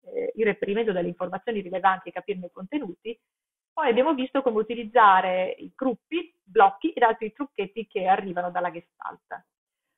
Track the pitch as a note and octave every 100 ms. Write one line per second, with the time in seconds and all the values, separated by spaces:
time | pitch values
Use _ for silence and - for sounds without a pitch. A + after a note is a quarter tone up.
0 | - - - - G3 G3 - G3+ A3 F#3
1 | F3 F3 F#3 F#3+ - G#3+ F#3 F#3 F#3+ F#3
2 | F3 - - F#3+ F3 - F#3+ D4 G#3+ -
3 | A3 A#3 _ _ _ _ _ - D4 A3+
4 | C#4+ C#4 B3+ C4+ C4+ G#3+ A3 A#3+ G#3+ B3
5 | G#3+ F#3+ F#3 F#3 F#3 - F3+ - C4 A#3
6 | _ E4 E4+ _ _ G3 G3 - D#4+ F4+
7 | A#3 A3 G#3+ _ C#4 - G3 - G#3+ G3
8 | F#3 G3 G3 F3 F3+ F3+ F3 E3+ _ _
9 | - - _ - _ _ _ _ _